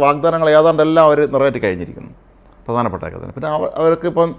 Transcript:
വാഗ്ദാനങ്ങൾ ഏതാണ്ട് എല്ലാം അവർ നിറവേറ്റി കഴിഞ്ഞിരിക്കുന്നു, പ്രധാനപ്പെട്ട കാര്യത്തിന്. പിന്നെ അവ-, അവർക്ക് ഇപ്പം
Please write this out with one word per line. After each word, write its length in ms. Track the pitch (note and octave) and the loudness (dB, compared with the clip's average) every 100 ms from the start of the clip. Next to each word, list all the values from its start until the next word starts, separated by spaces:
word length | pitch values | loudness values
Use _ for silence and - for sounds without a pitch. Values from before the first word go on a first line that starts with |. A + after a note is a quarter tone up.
വാഗ്ദാനങ്ങൾ 440 | C#3+ D3 E3 E3 D#3 D3+ | 2 2 0 0 4 4
ഏതാണ്ട് 240 | E3 D#3 D#3 | 4 2 2
എല്ലാം 180 | E3 D#3 | 4 4
അവർ 100 | D3 D3 | 4 0
നിറവേറ്റി 280 | C3+ C#3 A#2+ | 2 0 0
കഴിഞ്ഞിരിക്കുന്നു, 460 | G#2+ F2+ F2 - - - _ _ _ _ - | -4 -4 -8 -14 -20 -20 _ _ _ _ -6
പ്രധാനപ്പെട്ട 360 | A#2+ A#2 F2+ | -2 -2 -4
കാര്യത്തിന്. 320 | E2+ E2+ F2 - | -10 -12 -14 -10
പിന്നെ 120 | D#3 D3+ | -6 -4
അവ-, 140 | F3+ - | -6 -2
അവർക്ക് 260 | E3 E3 E3+ | 0 0 -2
ഇപ്പം 180 | E3 E3+ | -2 -2